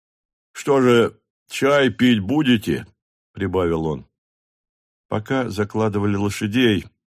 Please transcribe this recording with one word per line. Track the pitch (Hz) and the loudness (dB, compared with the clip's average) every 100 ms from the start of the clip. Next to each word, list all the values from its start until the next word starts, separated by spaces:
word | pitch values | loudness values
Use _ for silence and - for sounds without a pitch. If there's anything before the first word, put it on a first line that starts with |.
| _ _ _ _ _ | _ _ _ _ _
«Что | - - 135 | -10 0 2
же, | 127 120 101 - _ _ _ | 4 4 2 -2 _ _ _
чай | - 135 143 131 | -2 2 2 2
пить | - 127 110 | 2 2 2
будете?» | 92 147 131 113 - - - _ _ _ _ | 0 0 2 2 0 -6 -8 _ _ _ _
прибавил | 95 95 92 87 82 80 | -8 -4 -2 0 -2 -4
он. | 67 - _ _ _ _ _ _ _ _ _ _ | -6 -12 _ _ _ _ _ _ _ _ _ _
Пока | 107 107 135 117 | -6 -2 -4 -2
закладывали | 98 101 107 110 101 104 101 | -4 -4 -2 -2 -2 -2 -2
лошадей, | 101 - 107 120 120 95 - _ _ | -4 -4 -4 0 2 0 -4 _ _